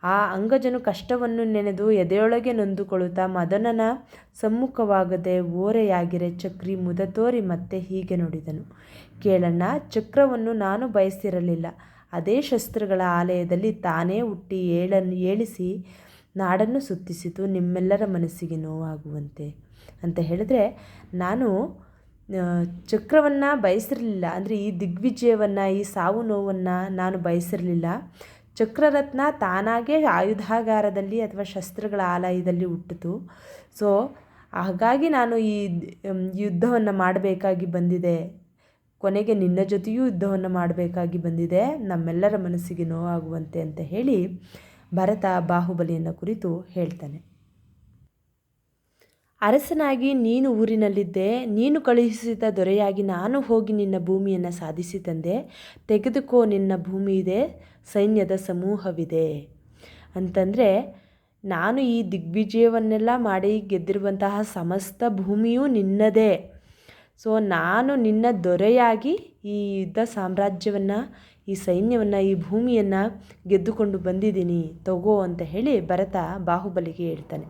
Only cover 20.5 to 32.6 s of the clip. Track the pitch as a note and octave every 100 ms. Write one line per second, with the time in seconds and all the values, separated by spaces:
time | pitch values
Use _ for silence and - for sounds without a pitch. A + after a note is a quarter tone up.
20.5 | C4 G#3 - - - - F3+ F3+ A3+ B3+
21.5 | F#3+ C#4 - - _ _ _ - F#3+ F3+
22.5 | F3 F3 - - A3 A3 D#4 D4 C#4 C#4
23.5 | C#4+ G3+ G3 A3 C4+ A#3 G3 F3 F3 G3
24.5 | G#3+ G3+ F3 F3 F3+ A#3+ B3 A#3+ A3 G#3
25.5 | G3 G3 G3 G3+ - F3 G#3+ A3+ G#3 G3
26.5 | F#3+ F#3 F3+ F#3+ F#3 F#3 F#3+ F3 F3 F3
27.5 | E3 F3 E3+ E3 G3+ - - - - _
28.5 | - A3 A3 D4 C#4+ C#4+ B3+ C#4+ D4 G3
29.5 | F#3 G#3 A#3 A#3 D#4 D4+ F3+ F#3+ G#3 G#3+
30.5 | A3+ A3+ G#3+ G#3+ G3 G3 A3 G#3+ G3 G3
31.5 | G3 F3+ - G#3 G3+ F#3 F3 F3+ F3+ F3+
32.5 | F3